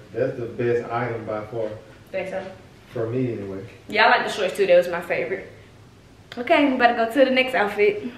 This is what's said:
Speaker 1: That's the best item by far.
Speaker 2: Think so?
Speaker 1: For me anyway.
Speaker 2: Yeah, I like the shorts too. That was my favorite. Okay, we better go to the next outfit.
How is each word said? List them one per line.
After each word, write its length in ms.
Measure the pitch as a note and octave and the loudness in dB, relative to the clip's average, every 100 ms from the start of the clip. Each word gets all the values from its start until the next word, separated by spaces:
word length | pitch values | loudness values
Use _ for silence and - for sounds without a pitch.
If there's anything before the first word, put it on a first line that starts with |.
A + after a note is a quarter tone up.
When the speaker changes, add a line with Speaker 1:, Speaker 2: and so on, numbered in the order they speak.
| - | -10
Speaker 1:
That's 240 | A2 C3 - | -2 -2 -2
the 60 | A2+ | -8
best 440 | G2+ A#2+ A#2+ A#2 | -2 0 0 -2
item 340 | A#2 A#2+ A2+ G#2+ | -4 -4 -6 -6
by 160 | G#2+ G#2 | -8 -6
far. 240 | A#2 G#2+ G#2+ - - - | -6 -6 -8 -16 -20 -10
Speaker 2:
Think 180 | F#3+ F#3 | -8 -6
so? 120 | F#3+ - - - - - | -8 -10 -14 -20 -20 -12
Speaker 1:
For 120 | A#2 A2+ | -6 -4
me 260 | B2+ B2 | -2 -2
anyway. 260 | G#2 G2 F#2+ A2+ - - | -4 -8 -10 -12 -18 -6
Speaker 2:
Yeah, 180 | G#3+ A#3+ | 2 4
I 20 | A#3+ | 4
like 100 | A3 | 2
the 60 | |
shorts 240 | G#3+ G3 - | -2 -4 0
too. 80 | F#3 | 6
That 120 | F3 | 6
was 100 | F3+ | 4
my 140 | E3+ | -2
favorite. 500 | F3 E3+ - G3 - - - - - - - - - A#3 | -4 -4 -4 -8 -10 -20 -20 -20 -20 -20 -20 -20 -16 -10
Okay, 320 | B3 D#4 C#4 | 2 4 4
we 80 | B3+ | 4
better 180 | A#3+ A#3 | 2 2
go 140 | A3+ | 0
to 120 | C#4 B3+ | 4 4
the 60 | |
next 220 | B3+ B3+ G3 | 4 0 0
outfit. 480 | G3+ G#3 G#3 - A#3+ | -2 2 2 2 -6